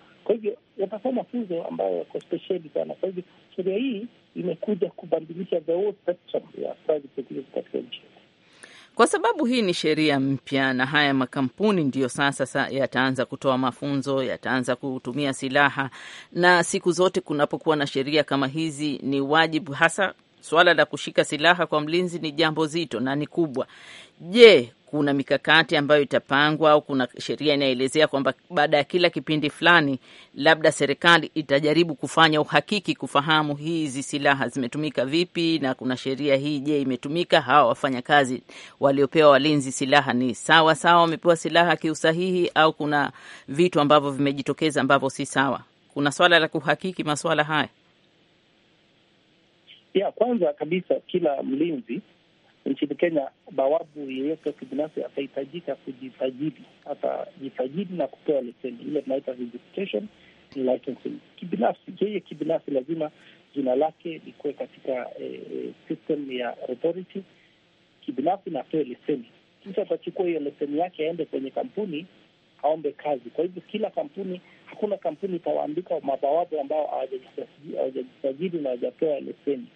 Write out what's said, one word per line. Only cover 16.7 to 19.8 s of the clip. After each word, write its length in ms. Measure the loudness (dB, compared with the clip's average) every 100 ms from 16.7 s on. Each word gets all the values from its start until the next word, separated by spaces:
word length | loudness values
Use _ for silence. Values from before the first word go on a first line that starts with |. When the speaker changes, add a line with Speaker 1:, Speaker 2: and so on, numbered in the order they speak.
| 0 0
Speaker 2:
zote 300 | 2 2 0
kunapokuwa 540 | -4 0 0 0 0 0
na 120 | 0
sheria 360 | -2 0 0
kama 240 | 0 0 -2
hizi 520 | -4 -6 -4 -6 -6
ni 180 | -4 -4
wajibu, 500 | 2 4 4 0 -6
hasa 420 | 0